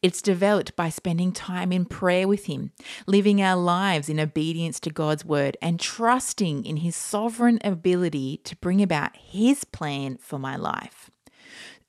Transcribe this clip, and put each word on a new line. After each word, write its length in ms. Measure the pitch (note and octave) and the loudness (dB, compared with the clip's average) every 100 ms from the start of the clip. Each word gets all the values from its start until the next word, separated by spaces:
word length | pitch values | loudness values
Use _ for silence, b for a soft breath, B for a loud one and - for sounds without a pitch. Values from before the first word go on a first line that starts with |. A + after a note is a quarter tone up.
It's 180 | F3+ - | 0 0
developed 560 | G#3 F3+ G3 G3+ - - | -2 2 4 2 0 -4
by 140 | E3 | -4
spending 420 | - F#3 E3+ F3+ | -4 -2 0 0
time 400 | - - F3+ F3+ | -2 -6 -4 0
in 140 | F3+ F3 | 0 -2
prayer 420 | - F#3 F3+ F#3+ | 0 2 2 2
with 160 | G3+ | 0
him, 280 | F3+ C3+ C#3 - B B - | -2 -8 -8 -12 B B 2
living 340 | G3+ G3+ G3+ | 4 6 4
our 160 | F#3+ F3+ | 4 2
lives 540 | F3 F3 G3 D#3+ D3 | 2 2 2 0 0
in 100 | D#3 | -2
obedience 580 | D3+ D#3 D#3+ E3 E3 - | 0 0 -2 -2 -4 -4
to 100 | E3 | -6
God's 340 | D#3 D3+ D3+ | -2 0 -2
word, 320 | E3 D3 C#3 - | 0 0 0 -2
and 180 | E3+ E3+ | -2 -2
trusting 840 | - - A#3 B3+ - - F3 C#3+ - | -4 -2 2 2 0 -2 -2 -2 -4
in 100 | D3+ | -2
his 180 | E3+ | -2
sovereign 640 | - - G#3 A3+ A#3 A#3+ A#3 | -4 -4 -2 -2 2 4 4
ability 760 | G#3 E3+ F3+ F3+ F3 D3+ C3 D3+ | 2 0 2 2 2 0 -4 -6
to 120 | - - | -10 -6
bring 260 | F3+ F#3+ | 0 2
about 340 | G3 D3+ - - | 4 2 -2 -8
his 480 | - G3 A#3+ C#4 | -10 2 4 2
plan 540 | - - D3+ C#3 C3+ B2+ | -2 -8 -4 -4 -6 -8
for 180 | - C#3+ | -10 -8
my 180 | C3+ C3+ | -6 -6
life. 540 | E2 - - - - _ _ B B B B B | -4 -6 -8 -16 -20 _ _ B B B B B